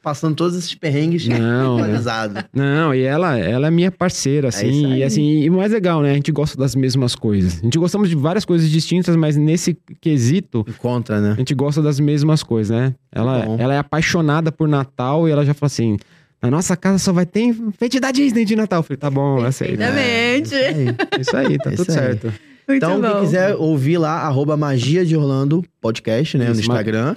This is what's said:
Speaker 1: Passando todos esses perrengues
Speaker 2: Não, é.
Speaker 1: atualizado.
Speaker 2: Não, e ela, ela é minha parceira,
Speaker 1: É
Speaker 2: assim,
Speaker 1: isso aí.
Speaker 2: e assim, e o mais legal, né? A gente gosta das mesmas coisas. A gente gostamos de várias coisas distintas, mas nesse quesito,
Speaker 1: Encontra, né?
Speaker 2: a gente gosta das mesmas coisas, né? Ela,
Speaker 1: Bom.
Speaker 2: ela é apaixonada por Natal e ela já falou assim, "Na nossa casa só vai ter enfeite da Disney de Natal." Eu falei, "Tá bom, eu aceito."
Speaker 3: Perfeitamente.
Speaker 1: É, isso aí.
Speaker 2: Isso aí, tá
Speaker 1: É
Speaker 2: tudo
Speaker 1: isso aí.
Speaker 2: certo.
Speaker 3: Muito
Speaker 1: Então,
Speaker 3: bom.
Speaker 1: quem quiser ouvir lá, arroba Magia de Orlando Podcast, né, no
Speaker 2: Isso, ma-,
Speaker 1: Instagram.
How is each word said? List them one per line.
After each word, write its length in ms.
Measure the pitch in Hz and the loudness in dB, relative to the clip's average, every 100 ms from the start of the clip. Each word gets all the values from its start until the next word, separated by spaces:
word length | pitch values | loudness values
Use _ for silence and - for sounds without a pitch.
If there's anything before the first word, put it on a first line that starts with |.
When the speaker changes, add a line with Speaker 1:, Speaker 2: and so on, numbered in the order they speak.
Speaker 1:
Passando 340 | 156 139 160 151 | -6 -4 -4 0
todos 200 | 175 180 | -2 -2
esses 200 | 170 - | -8 -6
perrengues 520 | 160 139 160 170 110 | -2 0 0 0 0
Speaker 2:
Não, 520 | 117 113 120 131 120 | 0 0 0 0 0
é. 20 | |
Speaker 1:
atualizado. 640 | 107 110 117 110 110 101 - | 0 -2 -2 -4 -4 -8 -6
Speaker 2:
Não, 400 | 131 139 147 160 | -2 0 0 2
e 80 | 131 | 0
ela, 360 | 131 151 180 123 | 0 0 0 0
ela 280 | 87 123 151 | 0 0 2
é 40 | |
minha 180 | 170 185 | 2 0
parceira, 560 | 185 180 - 135 147 135 | 0 -4 -2 -2 0 0
Speaker 1:
É 20 | |
Speaker 2:
assim, 200 | 101 110 | -2 0
Speaker 1:
isso 160 | 143 143 | 2 2
aí. 120 | 131 | 2
Speaker 2:
e 40 | |
assim, 360 | 135 - 147 151 | 2 2 2 2
e 60 | 147 | 2
o 40 | |
mais 180 | 185 202 | 2 2
legal, 300 | 220 180 160 | 0 0 2
né? 80 | 143 | 2
A 20 | |
gente 180 | 143 139 | 0 0
gosta 240 | 147 147 - | -2 -2 -2
das 180 | 135 135 | -2 0
mesmas 400 | 131 131 120 - | 0 0 -2 -2
coisas. 420 | 113 101 92 85 | 0 2 0 0
A 40 | |
gente 160 | 113 156 | -2 0
gostamos 280 | 175 202 202 | 0 0 0
de 60 | 160 | 2
várias 280 | 143 196 - | 0 -2 0
coisas 240 | 170 160 | 2 2
distintas, 460 | 160 - 175 180 165 | 2 0 0 2 2
mas 200 | 151 151 | 2 2
nesse 380 | 151 170 - 156 _ - | 2 2 0 -4 _ -6
quesito, 640 | 165 147 117 180 - 117 107 | 0 2 2 0 -2 -6 -6
Speaker 1:
Encontra, 520 | 110 120 123 113 104 | -6 -4 -4 -2 0
né? 100 | 104 | 0
Speaker 2:
a 40 | 107 | 0
gente 200 | 127 135 | -2 0
gosta 260 | 143 151 | 0 0
das 180 | 151 139 | 0 2
mesmas 440 | 147 147 151 156 | 2 2 2 0
coisas, 320 | - 113 107 113 | 0 -2 0 0
né? 160 | 131 131 _ | 0 -4 _
Ela, 340 | - 120 131 110 | -4 0 0 -2
Speaker 1:
Bom. 120 | 113 | -2
Speaker 2:
ela 140 | 123 | 0
é 40 | 139 | -2
apaixonada 720 | 143 151 - 180 156 151 160 | -2 -2 0 0 0 0 -2
por 160 | - 156 | -2 0
Natal 600 | 143 131 - 127 156 165 | 0 -2 -6 -2 0 2
e 40 | |
ela 120 | 147 143 | 2 0
já 80 | 147 | 0
falou 120 | 143 | -2
assim, 300 | - 117 101 - _ _ _ | 0 -2 -2 -6 _ _ _
"Na 100 | 120 | -2
nossa 240 | 147 170 175 | 0 -2 -2
casa 240 | 190 190 | 0 2
só 120 | 196 | 2
vai 140 | 180 180 | 0 0
ter 160 | 208 | 0
enfeite 580 | 240 226 226 - 240 262 | 0 0 -6 -4 -2 -2
da 120 | 269 | -2
Disney 340 | 262 285 226 208 | 0 2 2 0
de 100 | 220 | 0
Natal." 240 | 214 175 | 0 -2
Eu 40 | |
falei, 140 | 160 135 | -2 -4
"Tá 120 | 147 | -2
bom, 300 | 135 139 135 | 0 0 0
eu 60 | 117 | 0
aceito." 320 | 135 - - | -2 -4 -2
Speaker 3:
Perfeitamente. 760 | 233 277 254 233 240 254 - | -2 0 0 0 0 0 -2
Speaker 1:
É, 140 | 277 523 | 0 0
isso 60 | 294 123 120 370 | 0 -2 -2 -4
aí. 140 | - | -2
Speaker 2:
Isso 160 | 135 - | -2 0
aí, 200 | 269 147 | 0 -2
tá 140 | 139 | -2
Speaker 1:
É 40 | - | -2
Speaker 2:
tudo 140 | 180 | 0
Speaker 1:
isso 100 | 156 | 0
aí. 60 | 131 | 0
Speaker 2:
certo. 280 | 110 113 104 - - - | -2 -4 -8 -16 -16 -2
Speaker 3:
Muito 160 | 269 | 0
Speaker 1:
Então, 160 | 175 196 | 2 0
Speaker 3:
bom. 80 | 226 | 0
Speaker 1:
quem 80 | 208 | 0
quiser 340 | 190 185 190 202 | 2 2 2 0
ouvir 420 | 160 151 135 170 | 0 2 2 2
lá, 220 | 156 160 | 0 0
arroba 360 | 147 135 147 151 | 0 0 0 0
Magia 480 | 147 131 123 175 175 | 0 0 2 0 2
de 100 | 160 | 2
Orlando 480 | 139 135 139 160 175 _ | 2 0 0 0 -2 _
Podcast, 560 | 113 113 - 113 156 143 | -4 -4 -2 -2 0 0
né, 100 | 120 | 0
no 80 | |
Speaker 2:
Isso, 140 | 113 110 | 0 0
ma-, 60 | |
Speaker 1:
Instagram. 420 | 123 107 110 131 | 0 0 -2 -2